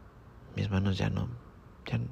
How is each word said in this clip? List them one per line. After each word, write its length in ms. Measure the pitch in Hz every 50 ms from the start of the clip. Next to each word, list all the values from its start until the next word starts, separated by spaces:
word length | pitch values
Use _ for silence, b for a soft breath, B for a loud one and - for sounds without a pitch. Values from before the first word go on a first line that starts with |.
| - - - - - - - - - - -
mis 140 | 101 101 101
manos 260 | 101 95 98 101 95
ya 140 | - 104 101
no, 180 | 95 - - - - - - - - - - - - - -
ya, 140 | - - 117 117 123